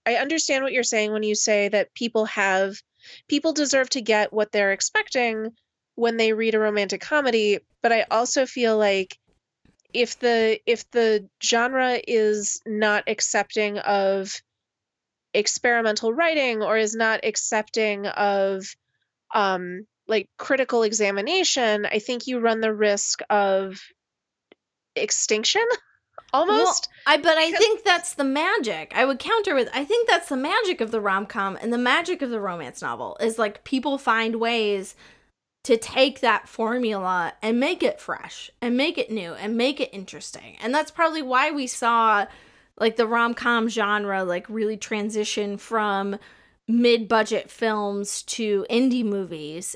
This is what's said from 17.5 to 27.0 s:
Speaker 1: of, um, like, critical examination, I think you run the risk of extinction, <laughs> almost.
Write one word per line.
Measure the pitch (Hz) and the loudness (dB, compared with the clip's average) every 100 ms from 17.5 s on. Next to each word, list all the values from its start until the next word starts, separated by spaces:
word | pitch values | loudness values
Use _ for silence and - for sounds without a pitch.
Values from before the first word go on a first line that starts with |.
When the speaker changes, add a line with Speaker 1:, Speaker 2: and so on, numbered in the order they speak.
| 220 214 226 214 202 202 | -2 -2 -2 -2 -2 -4
Speaker 1:
of, | - 202 196 196 190 196 - _ _ _ _ - | 0 2 2 0 -2 -8 -16 _ _ _ _ -4
um, | 226 196 185 180 180 214 _ - | 0 2 0 -4 -10 -14 _ -2
like, | 214 - - | -2 -2 -8
critical | - 269 254 240 | -2 0 2 2
examination, | 214 208 202 196 240 370 330 269 226 208 202 | 2 2 0 0 0 0 2 2 2 0 0
I | 214 | -2
think | 214 240 254 | -4 -6 -4
you | 247 | 0
run | 226 220 | 0 2
the | 220 | 0
risk | 208 208 202 - - - | 2 2 2 -2 -4 0
of | 208 196 190 190 190 - _ _ _ _ _ _ _ _ _ _ - | 2 2 2 -2 -10 -18 _ _ _ _ _ _ _ _ _ _ -4
extinction, | 208 - - 214 233 403 466 466 _ _ | -2 0 0 0 2 2 2 0 _ _
<laughs> | _ - - | _ -20 -2
almost. | 262 320 285 370 - - - | 0 4 4 2 0 -4 -4